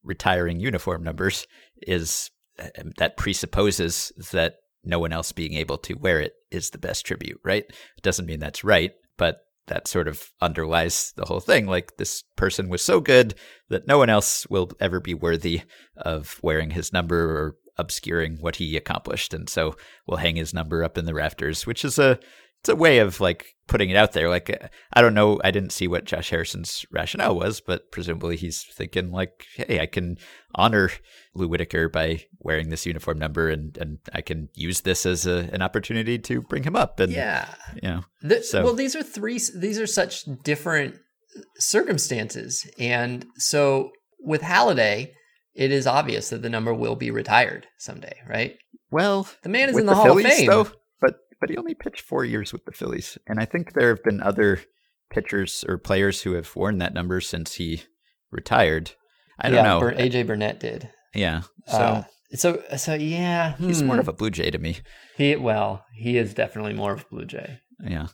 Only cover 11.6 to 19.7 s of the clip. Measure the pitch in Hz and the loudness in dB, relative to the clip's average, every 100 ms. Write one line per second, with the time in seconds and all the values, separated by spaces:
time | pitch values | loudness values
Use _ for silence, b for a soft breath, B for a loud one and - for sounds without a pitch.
11.6 | 101 90 - - - - _ - 95 - | 0 -4 -4 -10 -8 -8 _ -2 -2 -2
12.6 | 92 90 - 180 135 127 113 - B B | -4 -4 2 2 6 6 6 0 B B
13.6 | _ 98 - 143 120 107 - - - 98 | _ -6 4 6 6 6 2 -4 -2 -2
14.6 | 90 - 98 90 87 82 85 82 85 82 | -2 -2 -2 -2 -4 -2 0 0 0 -4
15.6 | - b b - - 80 76 - 78 78 | -6 b b -10 -6 -6 -8 -6 -2 0
16.6 | 80 82 80 90 85 85 82 78 76 - | -2 -6 -2 -2 0 0 2 0 -4 -8
17.6 | _ - 80 - - 85 80 80 82 - | _ -10 -8 -8 -4 -2 -2 -4 -6 -6
18.6 | 82 76 - - - - - 80 80 - | -4 -6 -6 -8 -6 -6 -6 -8 -6 -4
19.6 | 80 | -4